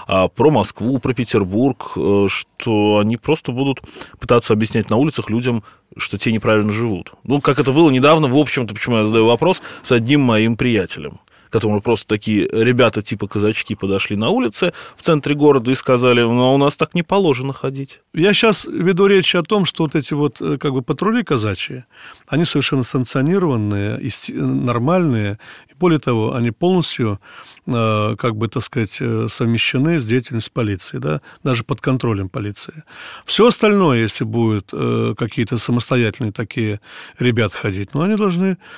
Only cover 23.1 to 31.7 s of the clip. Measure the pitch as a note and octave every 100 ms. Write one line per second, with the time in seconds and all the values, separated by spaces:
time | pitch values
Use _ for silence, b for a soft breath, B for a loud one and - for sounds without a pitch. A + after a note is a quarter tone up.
23.1 | C#3 C#3+ G3 F3 A#2 G#2 G2+ G#2 A2+ A#2
24.1 | - - G3 C3 C3+ B2 A#2 C3+ F#3 E3
25.1 | A2+ G2+ G2+ B B B - F3 D#3 C3+
26.1 | A#2 A2+ C3 A#2 - F3 F#3 - - A2+
27.1 | G2 B B B B - A#2+ A2 G#2+ G#2+
28.1 | G#2+ B2 G#2+ A2 A#2+ - A#2+ A2 - A#2+
29.1 | A2+ A2+ - A#2 A#2 - B2+ D#3 E3 A2
30.1 | B2+ - A#2 - C3+ G#2+ F#2+ - B2+ C3
31.1 | D3 B B - A#2 -